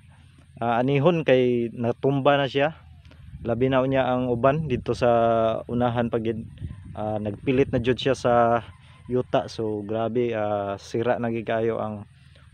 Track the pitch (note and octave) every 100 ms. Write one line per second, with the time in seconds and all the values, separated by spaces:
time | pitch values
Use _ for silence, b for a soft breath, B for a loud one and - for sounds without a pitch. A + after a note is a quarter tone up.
0 | B B B B B - A#2 A#2 C3 C#3
1 | D3+ E3+ C#3 B2+ B2 A#2+ A#2 B2 A#2 A#2+
2 | C3+ C#3 C3+ C#3+ C3+ C#3 D3 - - -
3 | - B B B A#2+ A#2 C3 C3 C3+ C3+
4 | B2+ B2+ B2+ A#2+ C3+ D3+ D#3 A#2 - A#2
5 | B2 A#2 A2+ A2+ A2+ A2+ - A#2+ B2 A#2+
6 | A#2 A#2 A2 A2+ A2 - B B B G#2
7 | G#2+ G#2+ G#2 G#2 - B2+ C3+ B2+ A#2+ A#2
8 | C#3 B2 B2 A#2+ A#2 A#2 - B B B
9 | B B2 B2 C3+ A2 - A2 G#2+ G2+ A2
10 | A2+ A#2+ A#2+ A2 G#2 G#2 G2+ G2 - A#2+
11 | A#2 A2+ A#2 A2+ G#2+ A2+ A2+ A2+ G#2+ G#2
12 | G#2 - b b b